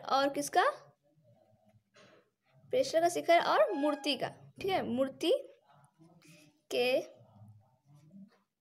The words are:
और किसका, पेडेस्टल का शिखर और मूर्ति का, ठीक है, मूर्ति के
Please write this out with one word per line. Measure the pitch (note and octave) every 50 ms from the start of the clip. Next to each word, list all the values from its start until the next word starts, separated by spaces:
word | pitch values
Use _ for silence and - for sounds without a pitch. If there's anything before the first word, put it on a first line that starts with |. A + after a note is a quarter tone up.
| - -
और | B3 C4+ C#4 C#4+
किसका, | C#4 C#4+ C#4+ - - F4 G#4+ C#5+ D5 - - - _ _ _ _ _ _ _ _ - _ _ _ _ _ _ _ _ _ _ _ _ - - - - - _ _ _ _ _ _ _ _ _ -
पेडेस्टल | - B3+ C4+ - - E4
का | E4+ F4
शिखर | F4 D4 C#4+ - E4+ E4+
और | - - E4 A4+ D#5 A#4+ F#4
मूर्ति | C#4 C#4 D4+ D4 - - D4 C4+
का, | - D#3+ - - - - - - -
ठीक | - G4
है, | F#4+ D#4 A#3
मूर्ति | A3+ A#3 B3+ C4+ C4 C4+ - D#4+ E4 C5 D5 - - - _ _ _ _ _ _ _ _ - - - _ _ - - - - - - _ _ _ -
के | - B3 B3 B3+ C4 D#4+ - - - - - - - - - - - - _ _ _ _ _ _ D3 D3+ D#3 D#3 F#3+ G3 - - _ _ _ _ _ _